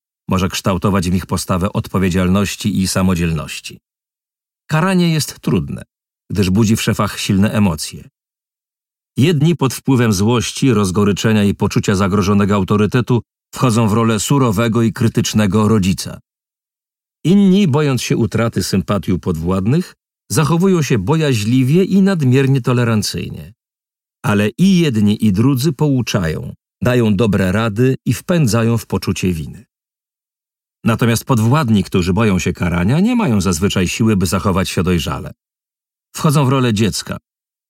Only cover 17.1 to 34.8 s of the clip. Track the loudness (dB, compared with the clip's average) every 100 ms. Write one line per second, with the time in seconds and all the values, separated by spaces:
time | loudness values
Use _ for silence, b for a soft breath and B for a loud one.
17.1 | _ 2 4 4 4 2 2 0 -2 -2
18.1 | -2 0 0 -2 -2 -2 -2 -2 -4 -2
19.1 | -4 -4 -4 -2 -2 0 -2 -2 -12 _
20.1 | _ -6 -2 0 2 2 2 0 -2 0
21.1 | 0 0 0 0 2 2 2 2 4 2
22.1 | 2 2 2 2 0 0 0 0 0 -2
23.1 | -6 -8 -12 -16 -20 _ _ _ _ _
24.1 | _ -2 0 0 2 2 4 2 2 0
25.1 | 2 0 2 2 2 -2 0 0 0 -2
26.1 | -2 -2 -4 -8 -14 _ _ 0 2 2
27.1 | 2 2 2 0 0 -2 0 0 0 -4
28.1 | -4 -2 0 2 2 0 -2 -2 -6 -4
29.1 | -4 -4 -4 -8 -14 -20 _ _ _ _
30.1 | _ _ _ _ _ _ _ -2 0 2
31.1 | 0 0 2 2 2 2 0 0 -2 0
32.1 | 0 0 0 -2 -2 -2 0 0 2 2
33.1 | 0 0 0 0 0 -2 0 -2 0 0
34.1 | 2 0 -2 -2 -2 -2 -2